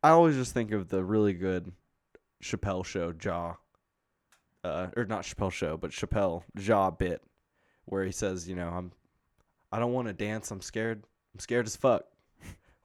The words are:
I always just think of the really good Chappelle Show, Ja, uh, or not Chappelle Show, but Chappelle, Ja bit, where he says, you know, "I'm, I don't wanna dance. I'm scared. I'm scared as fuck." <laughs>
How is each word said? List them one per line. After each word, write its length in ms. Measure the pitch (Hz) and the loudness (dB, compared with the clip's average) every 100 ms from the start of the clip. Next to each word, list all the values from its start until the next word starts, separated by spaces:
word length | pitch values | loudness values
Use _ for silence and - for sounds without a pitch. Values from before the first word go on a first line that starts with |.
I 80 | 151 | 10
always 260 | 165 165 139 | 8 8 6
just 180 | 123 | 0
think 160 | 123 110 | -2 0
of 180 | 107 87 | -2 0
the 160 | 95 | -2
really 280 | 92 107 104 | 2 4 4
good 400 | 87 95 92 87 90 _ _ _ _ _ _ | 2 0 -2 -4 -16 _ _ _ _ _ _
Chappelle 420 | - 101 104 92 90 | -8 -6 -4 -4 -4
Show, 260 | 98 85 82 | -4 -4 -4
Ja, 320 | 101 85 85 85 _ _ _ _ _ _ _ _ _ _ | -4 -4 -6 -10 _ _ _ _ _ _ _ _ _ _
uh, 240 | 90 78 92 - | -6 -4 -4 -4
or 80 | |
not 180 | 107 107 | -4 -4
Chappelle 260 | 90 - 98 | -6 -4 -4
Show, 240 | - 85 80 | -2 -4 -4
but 140 | 85 | -8
Chappelle, 520 | - 107 110 98 85 - - | -8 -2 0 2 0 -8 -8
Ja 320 | 98 107 95 | 2 4 4
bit, 320 | 80 92 85 _ _ _ _ _ _ - | 2 -4 -4 _ _ _ _ _ _ -6
where 180 | 98 | -2
he 80 | 95 | -2
says, 360 | 92 101 92 85 | -2 -4 -4 -6
you 60 | |
know, 140 | 90 87 | -6 -6
"I'm, 240 | 87 90 _ _ _ _ _ _ _ _ | -6 -8 _ _ _ _ _ _ _ _
I 80 | 110 | -2
don't 120 | 117 | 0
wanna 200 | 127 117 | 0 -4
dance. 380 | 95 104 110 - | -4 -4 -4 -6
I'm 80 | 98 | -10
scared. 420 | - 113 113 110 107 _ _ | -8 -4 -4 -6 -12 _ _
I'm 60 | - | -20
scared 260 | - 120 110 | -2 0 0
as 100 | - | 2
fuck." 280 | 135 117 - _ _ _ | 4 4 0 _ _ _
<laughs> 40 | - - _ _ | -20 -20 _ _